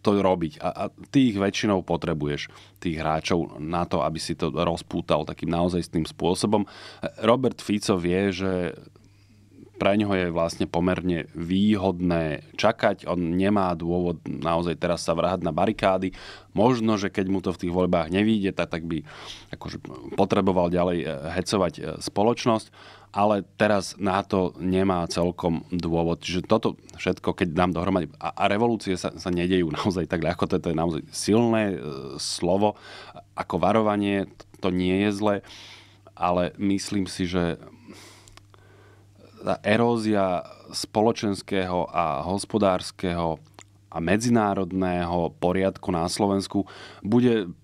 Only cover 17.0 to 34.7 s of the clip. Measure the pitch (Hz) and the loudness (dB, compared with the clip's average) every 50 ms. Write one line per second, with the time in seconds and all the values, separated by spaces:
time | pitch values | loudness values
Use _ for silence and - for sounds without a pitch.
17 | 98 95 - 104 98 92 98 95 85 101 87 - - 87 85 92 90 87 90 85 | 0 -2 -2 -2 0 0 0 0 0 -2 -4 -2 -4 -2 2 2 2 4 2 2
18 | 80 78 90 98 104 110 113 107 95 95 - - 85 80 - 82 80 85 82 78 | 0 0 2 2 4 4 2 2 0 -2 0 -2 -4 -2 -4 -6 -4 -4 -4 -4
19 | 76 - - - - - - - - - - - - 85 - - - - - - | -6 -10 -18 -18 -16 -16 -16 -18 -16 -16 -16 -12 -12 -12 -12 -12 -14 -14 -16 -14
20 | - - - - 101 95 - 104 95 98 92 92 87 87 87 87 87 92 87 85 | -12 -6 0 0 2 4 4 4 4 4 4 4 4 4 2 2 2 2 0 0
21 | 67 78 73 69 71 82 82 92 90 - - 101 92 85 - - - 80 80 80 | -2 -4 -6 -6 -8 -4 -4 -4 -2 0 2 2 2 2 0 -6 -10 -8 -8 -8
22 | - - - 101 101 117 120 - - 123 113 110 - - _ - - - - - | -10 -4 0 2 2 2 2 2 0 0 0 0 -2 -8 _ -20 -20 -20 -20 -20
23 | - _ - 101 101 107 107 101 87 - _ - 107 104 107 98 90 - - - | -20 _ 0 2 4 4 4 2 0 -6 _ 2 4 4 4 2 0 -4 -8 -4
24 | 104 98 92 98 101 - - 95 92 73 - - 85 92 92 92 95 95 92 87 | -2 0 0 0 0 2 2 2 2 0 -2 -4 -2 2 2 4 4 4 2 0
25 | 85 82 - 87 85 90 87 - - 87 82 80 - - 92 87 80 82 82 82 | -2 -2 0 0 0 0 0 0 -2 0 0 -2 -4 -4 -6 -4 -2 0 0 2
26 | 82 82 85 - - - 87 90 76 - 110 - - 113 - - - - - - | 2 0 -2 -4 -4 -4 -4 -4 2 2 2 2 2 -2 -4 -6 -16 -20 -16 -4
27 | - 95 87 - - - 85 - 98 87 73 87 90 90 87 85 87 95 95 92 | -2 -2 -2 0 -2 -4 -2 0 -2 0 2 2 2 2 2 0 0 0 0 0
28 | 80 73 - - - 80 - - 98 98 101 104 117 120 117 98 - 101 92 87 | -2 -4 -8 -8 -8 -8 -2 0 2 2 2 2 2 0 0 -2 -2 -4 -4 -2
29 | - - - 85 - 92 87 87 170 90 92 90 87 78 76 - - 107 87 90 | -4 -6 -8 -6 -4 -2 0 0 2 2 2 2 2 0 -2 -2 -2 0 0 0
30 | 82 78 - 82 78 80 87 - 101 85 - 87 - 90 80 80 80 87 80 76 | -2 -2 -2 -2 0 -2 0 0 -2 0 0 -2 0 -2 -2 0 0 0 -2 -4
31 | - - - - - - 101 113 120 117 113 110 107 101 92 73 64 76 69 67 | -6 -8 -10 -6 0 4 4 4 4 4 2 2 0 -2 -2 -4 -6 -8 -8 -10
32 | 65 67 65 - - - - - - 85 90 98 104 104 104 - - - - - | -10 -12 -10 -8 -8 -8 -6 -2 0 0 2 4 2 2 0 -2 -16 -20 -18 -18
33 | - - - 80 - _ _ - 92 - - 87 82 92 107 113 110 107 104 104 | -18 -18 -18 -20 -20 _ _ -10 -6 -4 -2 0 2 4 4 4 2 2 2 2
34 | 101 101 101 98 92 - - - - - - - - 92 | 2 2 0 0 -2 -4 -10 -20 -20 -20 -14 -4 -2 -2